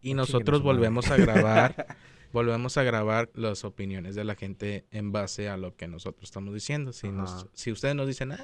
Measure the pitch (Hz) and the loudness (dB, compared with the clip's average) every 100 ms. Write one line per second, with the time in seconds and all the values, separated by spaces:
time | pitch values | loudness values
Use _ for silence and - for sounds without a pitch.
0 | 127 135 127 127 110 147 139 127 117 117 | -2 -2 2 2 4 4 4 4 4 4
1 | 120 139 117 110 110 110 131 - - - | 4 6 8 6 6 6 4 0 -10 -12
2 | - - - - 120 117 123 147 131 113 | -20 -20 -6 0 2 0 0 2 2 2
3 | 107 110 117 - 113 101 104 - 98 95 | 2 0 0 -4 -4 -4 -8 -8 -8 -6
4 | 90 101 107 101 98 95 104 101 _ 107 | -8 -6 -6 -6 -8 -8 -6 -8 _ -8
5 | 104 101 98 - 104 98 92 - 85 82 | -4 -4 -4 -6 -6 -6 -8 -10 -12 -10
6 | - - - 98 98 104 - 147 135 117 | -12 -12 -14 -12 -10 -10 -6 -6 -6 -8
7 | 107 98 92 90 92 - - 107 139 143 | -8 -6 -6 -8 -14 -10 -8 -4 -2 -2
8 | 139 131 131 160 | -4 -4 -8 -10